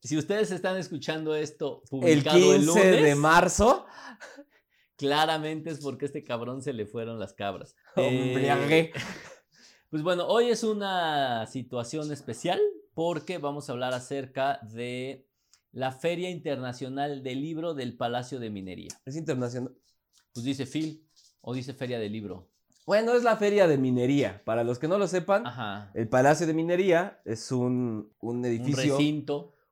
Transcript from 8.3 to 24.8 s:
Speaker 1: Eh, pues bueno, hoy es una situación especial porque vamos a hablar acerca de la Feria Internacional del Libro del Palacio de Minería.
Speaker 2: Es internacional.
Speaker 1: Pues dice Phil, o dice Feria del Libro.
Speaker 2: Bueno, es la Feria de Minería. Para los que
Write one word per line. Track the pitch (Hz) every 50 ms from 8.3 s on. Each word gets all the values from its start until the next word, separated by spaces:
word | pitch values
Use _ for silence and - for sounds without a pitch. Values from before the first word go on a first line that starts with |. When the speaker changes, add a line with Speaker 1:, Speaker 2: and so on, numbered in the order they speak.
| 127 131 139 139 143 - 139 143 160 165
Speaker 1:
Eh, | 165 160 - 147 - - - - - - - - _ _ _ _ _ - _ _ _ -
pues | 151 156 151
bueno, | 185 180 175 165
hoy | 139 202 233 240 240
es | 226 226 226
una | 214 214 202 196 196 185 180 170 160 151 143 135 127 120 113 110
situación | - - 135 113 - 127 120 117 - 156 156 151 151
especial | 147 - - 117 113 - - 170 180 403 415 415 370 - - _ -
porque | 160 165 175 170 151 - - 180
vamos | 165 143 143 143 147 143 -
a |
hablar | 123 120 127 127 127
acerca | 123 127 - 143 139 131 131 - 135 135 139 - - 110
de | 107 110 117 120 123 123 127 127 135 135 135 _ _ _ _ _ _ _ _ _ _
la | - 120 131 131 131
Feria | - - 170 175 165 180 180
Internacional | 180 156 - 156 139 123 127 123 127 127 135 127 135 139 143 147 143 135 127
del | 131 127 135
Libro | 143 160 160 156 165 170 156
del | 135 123 123 -
Palacio | - 127 117 120 123 127 - 143 123
de | 117 110
Minería. | 104 98 95 92 85 - 85 - - _ -
Speaker 2:
Es | 131 143
internacional. | 165 151 151 139 127 123 120 123 123 123 - - _ _ _ _ _ _ _ _ _ _ _ -
Speaker 1:
Pues | 120 117
dice | 139 135 135 139
Phil, | 135 - 156 156 156 151 - _ _ _ _ _ _ _ _
o | - 113 127
dice | 131 127 131 -
Feria | - 135 127 123 117
del | 107 104
Libro. | 107 110 104 92 90 92 90 _ _ _ _ _ _ _ -
Speaker 2:
Bueno, | - 196 214 226 233 247
es | 247 240
la | 233 220
Feria | 220 208 208 208 208 190
de | 165 147
Minería. | 135 131 127 123 123 123 127 143 143 123 98 98 - -
Para | 110 113 117 120
los | 117 123
que | 123